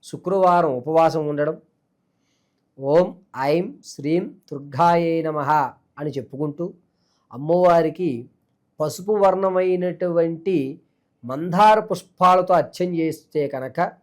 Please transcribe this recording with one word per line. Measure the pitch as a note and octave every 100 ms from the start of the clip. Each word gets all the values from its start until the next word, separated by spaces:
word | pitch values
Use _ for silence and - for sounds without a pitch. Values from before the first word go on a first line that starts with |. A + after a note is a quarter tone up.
శుక్రవారం | - C#3+ F3+ F#3+ F#3 F3 E3 B2+
ఉపవాసం | C3+ D#3+ E3 D#3 D3
ఉండడం, | D3 D3 D#3+ _ _ _ _ _ _ _ _ _ _ _ -
"ఓం | C3+ D#3 F3+ - _ A#2+
ఐం | C#3 E3 G3+ -
శ్రీం | - - C#3+ D#3+ G#3 - _
దుర్గాయే | C#3+ C#3+ C3 E3+ E3+ E3+ E3
నమః" | D#3+ D3+ C#3 D3+ C3 - _ -
అని | D3
చెప్పుకుంటూ | C3 A2+ C3+ D3 C#3+ F3 - _ _ _ _ _
అమ్మవారికి | B2 D3+ F3 F3+ E3+ D#3+ D3+ F3+ A#2+ B2+ _ _ _ _ _
పసుపు | D3+ - F#3
వర్ణమైనటువంటి | G#3+ G3 F#3 F#3+ F#3 F#3 F#3 F3+ E3 F3+ E3+ E3+ E3 F#3+ F3 C3+ D#3+ _ _ _ _
మందార | A#2+ C3+ F3 F3 G#3+ G#3+
పుష్పాలతో | G#3+ F3+ - _ F3+ F#3 F3+
అర్చన | F3 C#3+ - F3+
చేస్తే | E3+ D#3+ D#3 _ D3+ C#3+
కనుక | C3+ C3 - F3+ _